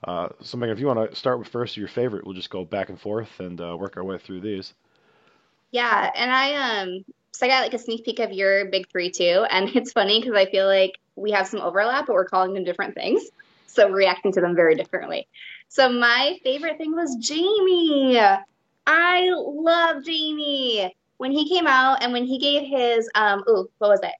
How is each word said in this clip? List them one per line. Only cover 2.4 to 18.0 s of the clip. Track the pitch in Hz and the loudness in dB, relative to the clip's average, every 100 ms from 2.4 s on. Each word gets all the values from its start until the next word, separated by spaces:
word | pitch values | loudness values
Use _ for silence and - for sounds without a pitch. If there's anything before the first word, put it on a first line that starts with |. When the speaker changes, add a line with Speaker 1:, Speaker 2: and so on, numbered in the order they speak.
| 92 | -12
Speaker 1:
go | 98 90 | -10 -8
back | 101 95 | -6 -6
and | 92 | -10
forth | 104 107 110 - | -8 -6 -8 -12
and, | 92 87 | -14 -10
uh, | 85 85 | -10 -8
work | 95 - | -10 -8
our | |
way | 92 92 | -8 -10
through | - 95 | -10 -10
these. | 101 98 95 _ _ _ _ _ _ _ _ _ _ | -8 -8 -10 _ _ _ _ _ _ _ _ _ _
Speaker 2:
Yeah, | 247 240 208 202 - | -2 0 0 0 -2
and | 247 | 0
I, | 254 269 294 254 214 | 0 0 -2 -4 -4
um, | 185 185 196 - _ | -6 -10 -14 -20 _
so | - 254 | -4 0
I | |
got, | 262 | 2
like, | 220 247 | 0 -4
a | |
sneak | - 226 | -8 -8
peek | 226 226 | -8 -4
of | 226 | -4
your | 190 196 196 196 | 0 2 2 0
big | 190 185 | -4 -4
three | 180 180 | -6 -6
too, | 180 175 175 226 | 0 2 4 2
and | 185 196 | 0 2
<laughs> | 254 | -2
it's | 226 | 0
funny | - 196 214 | 0 2 2
'cause | 240 | 2
I | 208 190 | 2 2
feel | 196 196 | 2 4
like | 196 190 - _ - | 4 2 0 _ -8
we | 208 | -2
have | 202 190 | 0 -2
some | 214 | -4
overlap, | 180 175 220 262 294 | -2 0 0 0 0
but | |
we're | 196 185 | 0 2
calling | 190 185 | 0 0
them | 196 | -2
different | 180 175 196 - | -6 -6 -6 -6
things, | 180 392 - _ - _ _ | -2 -2 -2 _ -20 _ _
so | - 202 | 4 4
we're | 190 | 6
reacting | 190 180 196 | 2 2 0
to | 185 | 2
them | 175 175 | 2 4
very | 165 | 4
differently. | 160 - 160 - - - - - - _ | 4 0 -6 -6 -10 -10 -18 -20 -20 _
So | - 262 | 2 4
my | 240 240 240 277 359 262 | 4 2 2 0 -2 -4
favorite | 277 320 311 | -4 -4 -6
thing | 320 330 | -6 -4
was | 330 247 | -4 -4
Jamie. | 233 302 359 427 381 359 330 285 | -6 -2 0 2 2 2 2 2